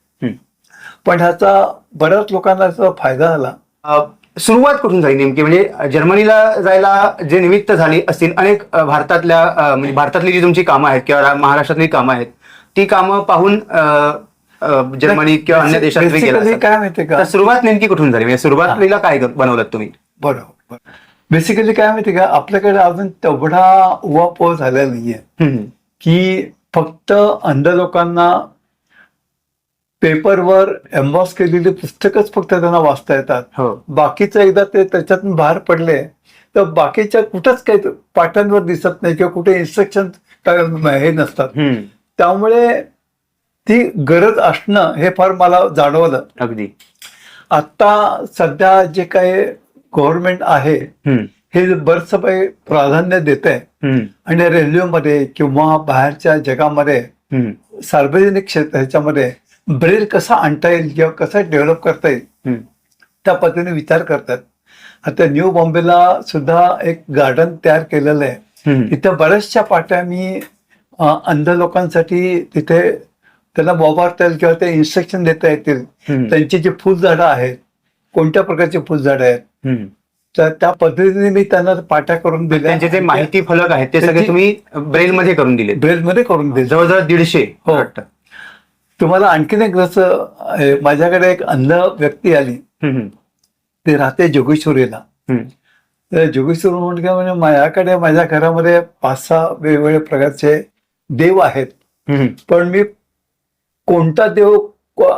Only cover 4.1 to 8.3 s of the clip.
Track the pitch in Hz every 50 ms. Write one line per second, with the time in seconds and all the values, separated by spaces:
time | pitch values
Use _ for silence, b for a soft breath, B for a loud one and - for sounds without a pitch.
4.1 | - _ _ _ - 170 - 220 220 247 269 285 285 285 - 208 180 180 156 139
5.1 | 135 139 139 135 127 151 151 156 170 185 202 - - - 143 139 127 156 151 175
6.1 | 196 208 214 214 220 214 220 220 214 214 180 190 190 190 196 196 196 196 202 208
7.1 | - - 175 143 160 185 180 175 196 208 202 - 202 165 165 156 156 170 - -
8.1 | 165 - 165 160